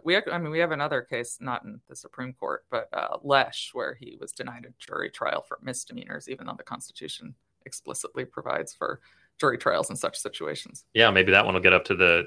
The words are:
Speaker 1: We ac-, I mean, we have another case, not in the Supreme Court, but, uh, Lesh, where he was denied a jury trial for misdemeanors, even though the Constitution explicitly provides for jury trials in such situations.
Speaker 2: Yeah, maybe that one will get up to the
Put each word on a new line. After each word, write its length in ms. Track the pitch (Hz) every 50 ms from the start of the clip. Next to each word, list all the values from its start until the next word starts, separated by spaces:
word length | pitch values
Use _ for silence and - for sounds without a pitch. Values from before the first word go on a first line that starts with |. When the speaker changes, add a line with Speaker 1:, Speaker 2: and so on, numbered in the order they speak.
| -
Speaker 1:
We 100 | 170 175
ac-, 160 | - 165 -
I 80 | 170 175
mean, 140 | 165 151
we 80 | 156 165
have 100 | 170 160
another 320 | 156 139 147 147 147 123
case, 360 | 120 - 127 120 120 - - -
not 240 | - 131 123 - -
in 160 | 107 104 120 - _
the 80 | 131
Supreme 380 | - - - - - 127 127 127
Court, 300 | - - - - - - _
but, 180 | 127 113 110 -
uh, 240 | - - - - - - -
Lesh, 460 | 139 139 135 - - - - - -
where 220 | - 120 107 131 123
he 220 | 117 131 - - -
was 100 | - -
denied 340 | - - - 123 120 120 -
a 80 | - - _
jury 320 | - - - - - -
trial 320 | - - - - - -
for 160 | - - - -
misdemeanors, 680 | - 131 127 - - - - - - - 147 147 - 131
even 180 | 131 - -
though 80 | - -
the 60 | -
Constitution 720 | - - - - - - - - 78 - - - - - 127 - _ _ _ _ _
explicitly 580 | - - - - - - - - - - 135 131
provides 480 | - _ - - - 67 80 - -
for 280 | - - - - - - _ _ _ _ _ _ _ -
jury 180 | 151 135 120 120
trials 320 | - - - - - -
in 60 | -
such 200 | - - - -
situations. 680 | - - - - - 78 76 73 - - - - - - _ -
Speaker 2:
Yeah, 160 | 110 117 110
maybe 220 | 95 95 92 98
that 120 | 92 98 -
one 100 | 98 92
will 60 | 90
get 100 | 92 92
up 120 | 92 90 -
to 100 | - 98
the 300 | 87 92 87 85 87 87